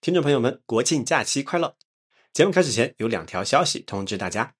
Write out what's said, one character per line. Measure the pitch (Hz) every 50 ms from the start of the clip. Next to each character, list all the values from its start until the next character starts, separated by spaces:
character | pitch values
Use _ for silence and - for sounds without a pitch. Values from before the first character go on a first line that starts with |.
听 | - - 175
众 | 180 156
朋 | 143
友 | 143 131
们， | 117 123 135 - _
国 | _ 113 110
庆 | - - 165 147 117
假 | - 165 143 110
期 | - - 139 139
快 | - - 175
乐！ | 165 - - _ _ _ _ _ _ _ _ _ _ _ _
节 | - 151
目 | 202
开 | 180 185 180
始 | 151
前 | 117 113 117 - - _
有 | 107 117
两 | 113 87 80
条 | - - 92 87
消 | - - 143 175
息 | - - -
通 | - - - 98 98
知 | 98 107 95
大 | - -
家。 | - 104 117 - _ _